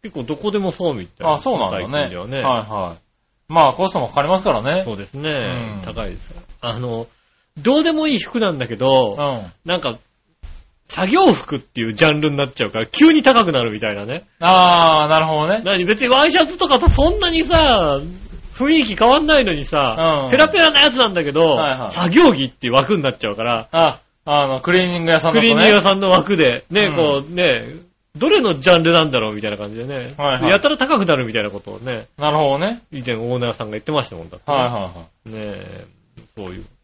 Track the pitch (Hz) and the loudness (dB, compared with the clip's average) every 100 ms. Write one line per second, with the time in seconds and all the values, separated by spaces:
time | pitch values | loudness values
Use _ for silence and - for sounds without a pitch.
0 | 220 156 117 156 208 202 190 - 175 123 | -12 -12 -8 -6 -4 -2 -4 -2 -4 -4
1 | 90 _ 165 151 269 196 98 95 98 147 | -10 _ -2 -2 -2 -2 -2 -4 -4 -4
2 | 139 90 104 135 135 120 104 104 90 82 | -4 -8 -8 -4 -2 -2 -4 -8 -8 -10
3 | _ _ _ _ _ 165 143 165 185 185 | _ _ _ _ _ 4 4 2 -4 -2
4 | 117 147 143 190 196 120 123 175 185 101 | -4 -2 0 0 0 -2 -2 -4 -4 -10
5 | 98 139 156 143 117 123 113 104 92 110 | -12 -10 -6 -6 -6 -8 -10 -12 -10 -10
6 | 104 90 - - - - 120 113 123 113 | -10 -12 -16 -20 -20 -12 -10 -8 -8 -8
7 | 117 _ _ _ _ - 151 294 330 311 | -10 _ _ _ _ -4 0 2 2 0
8 | 311 233 - 240 208 147 120 107 131 131 | -2 -4 -4 -2 -2 -2 -6 -2 4 4
9 | 113 101 143 123 92 _ 160 175 143 113 | 2 -2 -6 -6 -12 _ -6 -4 -4 -8
10 | _ _ _ _ - - _ _ _ - | _ _ _ _ -20 -20 _ _ _ -4
11 | 190 320 370 165 - 139 - - 113 104 | 0 4 4 2 -2 -10 -8 -6 -6 2
12 | 160 151 151 143 139 - 107 110 113 - | 2 4 0 -2 -4 -4 -4 -4 -6 4
13 | 320 311 262 233 185 135 117 107 110 101 | 6 6 4 4 2 0 -2 -4 -6 -6
14 | 104 156 _ _ 170 185 180 175 165 156 | -8 -10 _ _ 4 6 6 6 6 4
15 | 151 160 160 156 156 214 190 190 180 214 | 4 2 2 0 0 -2 0 -2 0 0
16 | 247 262 311 359 330 - 370 254 339 - | 2 4 4 2 0 -2 0 2 4 4
17 | 302 - 349 330 311 330 302 220 156 139 | 2 0 -2 -2 0 2 4 2 0 -2
18 | 160 185 - - - - 269 320 226 185 | -6 -14 -16 -18 -18 -4 0 2 0 2
19 | 226 285 302 302 214 151 135 156 131 110 | 4 4 4 2 2 -4 -2 -2 0 0
20 | 165 147 131 254 311 359 320 294 285 247 | 0 0 0 2 4 4 2 4 2 2
21 | 226 180 143 143 165 151 151 131 110 - | 0 0 -2 2 2 2 0 -2 -6 -4
22 | 175 226 330 147 131 _ 123 131 139 202 | 2 6 6 4 -6 _ 0 0 2 0
23 | 139 - 110 101 117 113 113 165 156 - | -2 -4 -6 -4 -2 -4 -2 2 2 0
24 | _ _ - 147 139 131 175 180 180 175 | _ _ -2 0 0 -2 0 0 0 -2
25 | 165 160 165 226 226 220 202 208 185 196 | 0 2 2 2 4 4 6 4 4 0
26 | 190 180 175 185 139 120 _ 190 202 156 | 2 2 2 2 2 0 _ -2 0 0
27 | 156 139 143 175 175 117 117 165 _ _ | 0 0 -4 -2 0 0 -4 -16 _ _
28 | _ 151 294 403 226 147 156 170 165 170 | _ -4 2 2 2 0 4 4 6 2
29 | 156 127 110 104 107 104 104 110 127 139 | 2 0 -2 -4 -6 -6 -10 -10 -10 -10
30 | 123 143 143 131 160 196 285 302 262 277 | -12 -4 -2 0 2 2 2 -2 0 0
31 | 180 143 117 110 104 98 - 98 123 117 | 2 0 0 -4 -4 -8 -14 -12 -10 -10
32 | 110 - 147 151 143 139 190 233 _ 143 | -12 -4 -2 0 0 0 -4 -6 _ -10
33 | 123 113 117 123 120 107 110 107 - 151 | -6 -6 -4 -4 -4 -6 -8 -10 -4 -4
34 | 117 87 85 87 - 139 123 117 92 87 | -4 -12 -16 -14 -4 -2 0 -4 -8 -12
35 | 82 _ 113 110 107 95 95 95 95 _ | -20 _ -18 -14 -12 -14 -16 -18 -20 _
36 | _ - _ - 95 95 - _ | _ -20 _ -16 -14 -14 -18 _